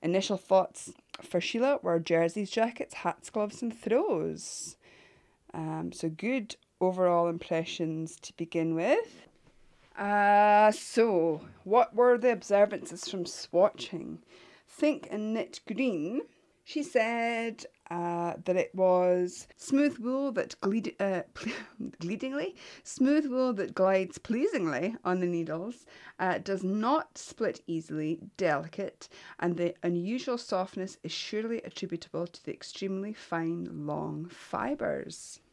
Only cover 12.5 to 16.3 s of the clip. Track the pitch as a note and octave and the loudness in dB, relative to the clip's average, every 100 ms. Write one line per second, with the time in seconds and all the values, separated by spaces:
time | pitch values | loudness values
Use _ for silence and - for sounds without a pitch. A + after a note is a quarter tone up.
12.5 | G3+ G#3 G#3 - E3+ - F#3+ F3 - - | 4 4 2 -10 -12 -8 -6 -6 -8 -2
13.5 | E3+ G3+ - - E3+ - D#3+ _ - - | 4 4 4 -10 -8 -10 -12 _ -20 -20
14.5 | - _ - D4+ D4 - G#3+ G#3+ A3+ - | -20 _ 0 0 0 -4 -8 -4 -4 -6
15.5 | - - G#3 C4 F3+ D#3 B3 A#4 | -12 -10 -2 0 0 -4 -6 -8